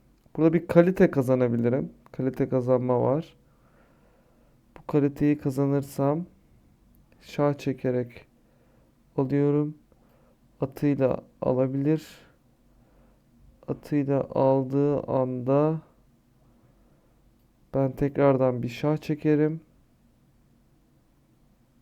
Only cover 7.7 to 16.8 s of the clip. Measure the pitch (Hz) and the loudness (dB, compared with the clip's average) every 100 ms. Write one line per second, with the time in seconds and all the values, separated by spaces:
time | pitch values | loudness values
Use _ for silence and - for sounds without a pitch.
7.7 | 127 131 123 123 - - _ _ _ _ | -4 -2 -4 -6 -12 -20 _ _ _ _
8.7 | _ _ _ _ - 131 143 143 147 151 | _ _ _ _ -4 -2 0 2 2 -2
9.7 | 151 _ _ _ _ _ _ _ - 135 | -6 _ _ _ _ _ _ _ -8 -8
10.7 | - 147 135 127 - - - 131 127 131 | -2 -2 2 0 -2 -10 -6 -2 0 0
11.7 | 139 143 156 - - - _ _ _ _ | 0 0 0 -4 -20 -20 _ _ _ _
12.7 | _ _ _ _ _ _ _ - _ - | _ _ _ _ _ _ _ -20 _ -10
13.7 | 139 - 147 139 139 - - 135 135 131 | -10 -4 -2 0 0 0 0 2 2 0
14.7 | 139 143 143 - 131 127 127 123 139 156 | 0 0 0 -2 -2 -2 -4 0 2 2
15.7 | 160 - _ _ _ _ _ _ _ _ | -2 -8 _ _ _ _ _ _ _ _
16.7 | _ | _